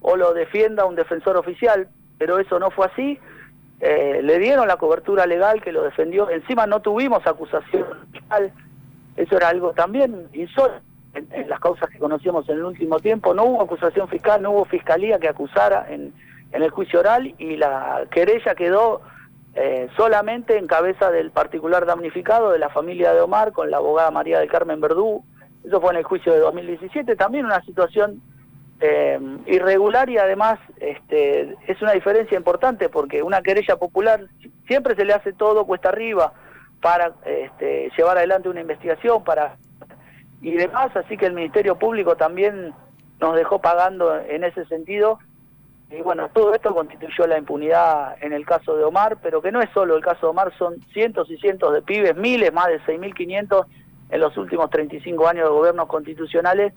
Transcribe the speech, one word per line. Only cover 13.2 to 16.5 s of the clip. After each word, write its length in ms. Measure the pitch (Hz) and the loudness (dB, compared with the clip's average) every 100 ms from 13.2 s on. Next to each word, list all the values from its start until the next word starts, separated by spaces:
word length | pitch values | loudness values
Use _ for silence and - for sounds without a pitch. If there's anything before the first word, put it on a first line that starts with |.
| 185 | 0
No 120 | 180 | 2
hubo 180 | 233 240 | 2 2
acusación 460 | 185 170 170 196 190 | 0 0 0 0 -4
fiscal, 340 | 170 - 208 | -2 2 2
no 80 | 196 | 2
hubo 160 | 202 185 | 0 0
fiscalía 520 | - - 165 214 202 | -4 0 0 2 0
que 100 | 160 | 0
acusara 580 | 147 143 202 202 196 - | -4 -2 2 2 2 -2
en, 240 | 147 143 - - - - | -12 -14 -18 -20 -20 -10